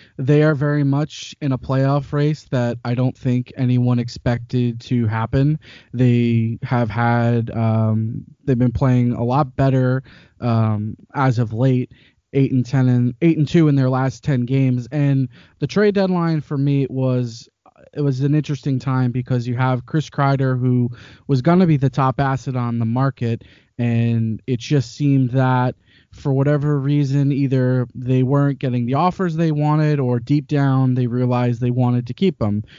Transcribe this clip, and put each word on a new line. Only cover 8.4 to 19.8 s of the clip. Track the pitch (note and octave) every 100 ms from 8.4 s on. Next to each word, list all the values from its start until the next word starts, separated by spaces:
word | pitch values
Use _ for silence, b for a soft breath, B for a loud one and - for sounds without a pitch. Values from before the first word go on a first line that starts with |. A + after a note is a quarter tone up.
they've | C3+ A#2+
been | B2
playing | A#2+ C3 B2 A#2+
a | -
lot | A#2+ C3+ B2+ -
better, | C3+ C3 B2+ C3 B B B -
um, | A#2+ A2+ A2 G#2 G#2+ - - C#3
as | C3 A#2
of | A2
late, | G#2+ C3 B2+ A#2+ b b b _
eight | C#3 C3+
and | C3 B2
ten | C3+ B2+
and | B2 A#2+ A#2+
eight | E3 D#3
and | D3
two | F3 D3+
in | C#3
their | C3
last | C3 C3 -
ten | - B2+
games. | B2 C3+ C3 B2 A#2+
And | D3 C#3+ C3+ B2+ B B _
the | C#3
trade | G3 G#3 G3+
deadline | F#3 F3+ E3 D#3
for | - C#3+
me | C#3+ C#3 C3+
was, | C3 C3 B2+ A#2+ A#2 - _ _ _ - -
it |
was | C#3+ B2+
an | C#3+
interesting | D3+ C#3+ C#3 D3 C3
time | C#3 C3 B2
because | B2+ A#2+ B2 A#2+
you | B2
have | C3 B2+